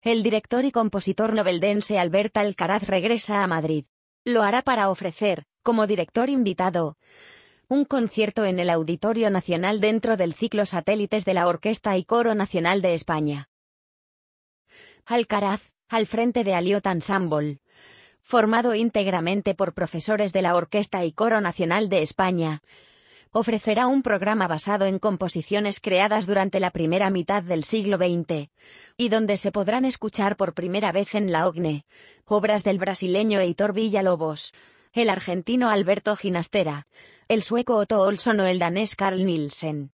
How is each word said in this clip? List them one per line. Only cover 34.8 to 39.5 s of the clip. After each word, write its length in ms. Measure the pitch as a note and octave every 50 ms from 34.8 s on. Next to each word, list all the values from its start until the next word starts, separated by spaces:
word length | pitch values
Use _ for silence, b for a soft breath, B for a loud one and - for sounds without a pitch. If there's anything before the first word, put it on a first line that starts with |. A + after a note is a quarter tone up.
| b b b
el 180 | A#3 A#3 A3
argentino 580 | G3 F#3 - - F3+ F#3 E3+ - A#3 B3+ B3 A#3
Alberto 460 | G#3+ G3+ F#3+ E3+ G3+ G3+ - - G#3
Ginastera, 720 | F#3+ - G3+ F#3 E3+ E3+ - - G#3 F#3 D#3 D3 C#3+ D3 B B B B B B B B
el 160 | B A3+ A3+ G3
sueco 320 | - A3 A#3 B3 A#3+ B3
Otto 280 | G#3+ G#3 - A3+ G#3 F#3+
Olsson 360 | G3 G#3 F#3+ - B3 A3 G#3
o 80 | F#3+
el 140 | F#3 F3+ F#3
danés 340 | F3 E3+ E3+ F#3+ A3 G3+ -
Carl 320 | - G3 G3 F#3+ F#3 F#3
Nielsen. 640 | F#3+ E3+ D#3+ D3+ D3